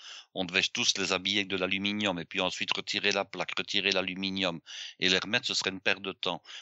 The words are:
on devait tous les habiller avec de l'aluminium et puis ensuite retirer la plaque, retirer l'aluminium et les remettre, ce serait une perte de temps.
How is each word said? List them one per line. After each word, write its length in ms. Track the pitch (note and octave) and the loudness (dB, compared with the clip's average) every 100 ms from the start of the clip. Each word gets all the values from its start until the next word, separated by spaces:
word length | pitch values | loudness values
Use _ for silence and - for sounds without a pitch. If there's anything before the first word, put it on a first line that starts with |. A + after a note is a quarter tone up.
| - - - F2+ | -16 -18 -10 -4
on 100 | F2+ | 0
devait 160 | F#2 | 2
tous 320 | F2+ - A#2 - | 2 2 0 2
les 140 | F#2+ | 2
habiller 280 | F#2 F#2 G2+ | 0 2 0
avec 80 | F#2+ | 0
de 100 | F#2+ | 0
l'aluminium 640 | F#2 G2 G2+ G#2 G#2 F2 | 0 0 0 0 0 -2
et 60 | D#2+ | -4
puis 140 | F#2+ | 0
ensuite 320 | F#2 - G#2 - | 0 0 -2 -2
retirer 360 | - G#2 G2+ | -2 0 2
la 120 | G2 G2 | 2 0
plaque, 320 | F#2 E2+ - | -4 -4 -4
retirer 340 | F#2 G#2 F#2+ | -2 0 4
l'aluminium 680 | F#2+ F#2 F#2 F#2+ F#2+ F#2+ E2+ - - - - | 2 2 -2 -2 0 0 0 -6 -12 -12 0
et 100 | F#2 | 4
les 80 | F#2 | 4
remettre, 300 | F2+ A#2 - | 4 0 0
ce 80 | G2 | 0
serait 160 | G2 | 0
une 100 | F#2+ | 0
perte 220 | A2 F#2+ | 0 0
de 80 | G2+ | -2
temps. 320 | F2+ - E2+ - - | -4 -4 -4 -8 -16